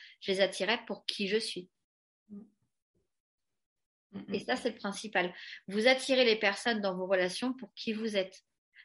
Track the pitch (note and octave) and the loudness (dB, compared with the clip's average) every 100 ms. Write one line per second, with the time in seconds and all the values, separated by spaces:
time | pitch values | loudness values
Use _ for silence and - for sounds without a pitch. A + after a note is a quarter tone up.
0 | - - - F#3+ F#3+ - F#3+ A#3 - G3 | -20 -8 -2 2 2 2 0 0 -2 -6
1 | - - G3 G#3+ A3 F#3 F3+ _ _ _ | -6 -4 0 0 -2 -8 -12 _ _ _
2 | _ _ _ G3+ A3+ _ _ _ _ _ | _ _ _ -18 -18 _ _ _ _ _
3 | _ _ _ _ _ _ _ _ _ _ | _ _ _ _ _ _ _ _ _ _
4 | _ G3 - G3+ - B3+ A#3+ - G3+ G3 | _ -14 -6 -4 -2 -2 -2 -4 -6 -6
5 | G#3+ F#3+ F3 - - - - G3+ A#3 C4 | -2 0 0 -4 -14 -14 -6 2 4 4
6 | C4+ B3+ A#3+ A3 G3+ G3+ A#3+ A3 G3 F#3 | 4 4 6 4 2 0 0 0 0 -2
7 | F#3 F#3+ F3+ F3+ B3 B3 - - - G#3+ | 2 2 2 0 -4 -6 -10 -8 -6 -4
8 | A3 G3+ F#3 - _ _ _ - | -2 -2 -2 -8 _ _ _ -20